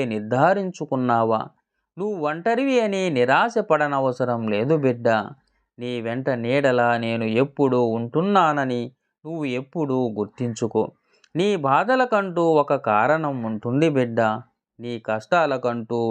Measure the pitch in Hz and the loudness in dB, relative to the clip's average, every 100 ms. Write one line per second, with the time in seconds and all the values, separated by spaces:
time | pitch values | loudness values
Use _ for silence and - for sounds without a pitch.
0 | 127 107 107 123 165 196 185 - 151 131 | 0 -4 -2 2 4 2 -2 -8 -6 -2
1 | 123 117 113 110 - _ _ _ _ - | 0 2 2 0 -4 _ _ _ _ -10
2 | 208 190 147 160 226 233 277 254 214 196 | -8 -4 -4 -4 -2 -2 0 0 0 0
3 | 185 135 123 151 233 226 185 151 147 139 | 0 2 2 4 2 0 0 2 2 0
4 | 135 123 123 117 110 104 127 160 135 117 | 0 0 -2 -2 0 0 2 2 2 0
5 | 117 110 98 - _ _ _ - 120 120 | 2 2 0 -10 _ _ _ -12 -8 -6
6 | 113 123 135 123 117 139 139 123 120 117 | -6 -4 -4 -2 0 2 4 4 4 2
7 | 113 113 113 113 139 - 139 123 120 113 | 0 -2 0 2 0 2 2 2 2 0
8 | 117 151 190 202 160 147 131 120 120 - | -2 -2 2 2 2 2 -2 -2 -6 -12
9 | _ _ 151 165 143 123 131 175 143 131 | _ _ -12 -8 -4 -6 -6 -6 -2 0
10 | 123 107 104 - 120 113 113 110 104 - | -2 -2 -6 -4 -6 -4 -2 0 -2 -6
11 | _ _ _ 151 202 196 135 143 196 262 | _ _ _ -2 0 0 2 2 2 2
12 | 254 214 196 170 165 151 143 139 120 107 | 2 0 0 0 2 4 2 0 2 2
13 | 123 160 151 131 113 107 117 135 165 139 | 4 2 0 -4 -6 -6 -2 0 2 2
14 | 120 113 113 107 - _ _ - 120 117 | 0 0 0 0 -8 _ _ -16 -12 -10
15 | 113 110 - 175 151 131 120 117 113 120 | -6 -6 0 0 2 0 -2 -4 -4 -2
16 | 113 | 2